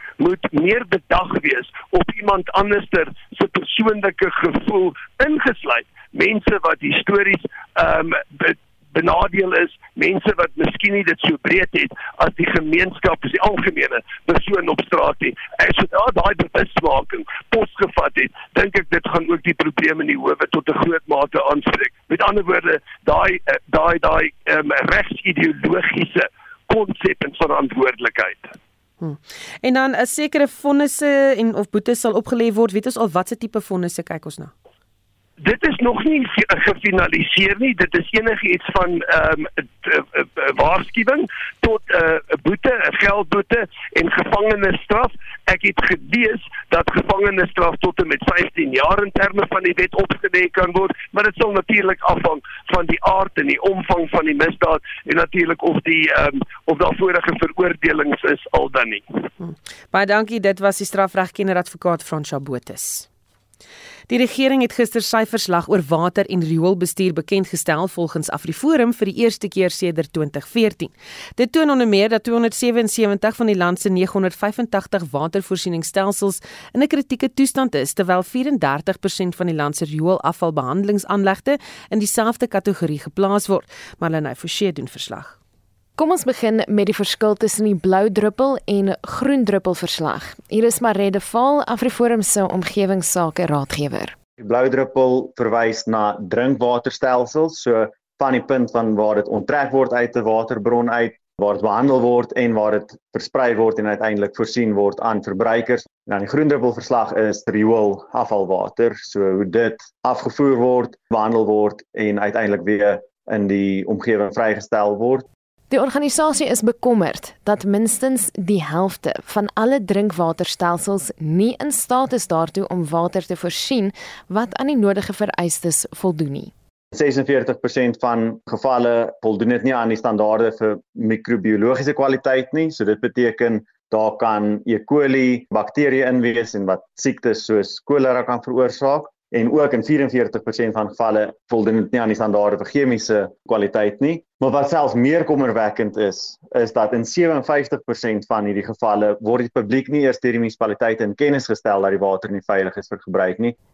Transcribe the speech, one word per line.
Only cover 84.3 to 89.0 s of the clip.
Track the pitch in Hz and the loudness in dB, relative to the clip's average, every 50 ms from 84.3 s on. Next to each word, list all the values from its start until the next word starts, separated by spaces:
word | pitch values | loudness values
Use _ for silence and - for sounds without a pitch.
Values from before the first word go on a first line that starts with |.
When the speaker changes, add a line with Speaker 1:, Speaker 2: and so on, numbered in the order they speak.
| 123 | -8
Speaker 2:
Forsie | - - 165 - - 202 190 | -10 -10 -8 -4 -2 -2 -2
doen | 147 143 131 123 | -2 -4 -8 -12
verslag. | - - - - 101 - - - - _ _ _ _ _ _ _ _ _ _ _ _ | -12 -14 -12 -12 -12 -14 -14 -18 -20 _ _ _ _ _ _ _ _ _ _ _ _
Speaker 3:
Kom | - 311 311 | -2 0 0
ons | 370 - - | 0 0 0
begin | 254 247 - 240 220 220 220 180 - | -2 -2 0 0 0 2 0 0 0
met | 208 208 202 | 0 2 2
die | 190 208 | 2 0
verskil | - 202 - - - - 214 208 | -2 -2 -4 -2 0 0 0 2
tussen | - 220 208 - - 214 | 2 0 -2 0 0 0
die | 214 202 | 0 0
blou | 165 - 190 190 190 202 220 | 0 2 2 2 4 2 2
druppel | 190 208 208 214 208 - 262 277 269 - - | 2 0 0 0 0 0 0 0 0 -2 -4
en | - 202 202 196 196 - - | -2 -2 0 0 0 -2 -4